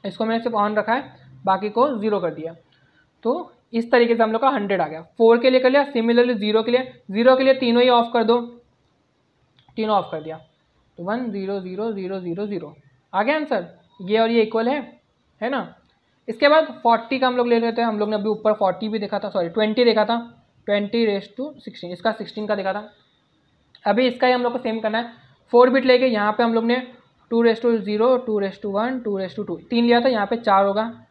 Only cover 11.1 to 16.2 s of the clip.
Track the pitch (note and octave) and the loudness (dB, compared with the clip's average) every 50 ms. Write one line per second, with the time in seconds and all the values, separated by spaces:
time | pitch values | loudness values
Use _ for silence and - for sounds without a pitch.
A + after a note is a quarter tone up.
11.1 | A3 B3 B3+ A#3 G3 G3+ F#3+ F#3+ G3+ G3 F3+ F#3 F#3 G3 A3 A#3 G#3+ G3 F#3 F#3 | -6 -4 -6 -6 -6 -6 -6 -6 -8 -8 -8 -10 -10 -8 -8 -8 -6 -8 -8 -8
12.1 | G3 F#3+ F3+ F3 E3+ F#3 G#3 G3+ G3+ E3+ E3 D3 - _ _ _ _ _ _ _ | -8 -8 -8 -8 -8 -6 -6 -6 -8 -8 -10 -12 -18 _ _ _ _ _ _ _
13.1 | - F#3+ G#3+ B3+ D4+ D#4 D4+ D4 C4+ G3 E3+ - - _ _ _ _ _ F#3 F3+ | -4 -2 0 0 0 -2 -2 -2 -4 -4 -4 -8 -18 _ _ _ _ _ -4 0
14.1 | G#3+ A3 A3+ A3+ A#3 A#3 A3+ A3+ - A3+ A3+ B3 C#4+ D4 - - - _ _ _ | 2 2 2 4 4 2 2 2 0 -2 0 0 -2 -4 -6 -10 -20 _ _ _
15.1 | _ _ _ _ _ _ G#3+ B3 C#4 B3 F3+ - - _ _ _ _ _ _ _ | _ _ _ _ _ _ -6 -4 -4 -6 -6 -8 -16 _ _ _ _ _ _ _
16.1 | _ _ | _ _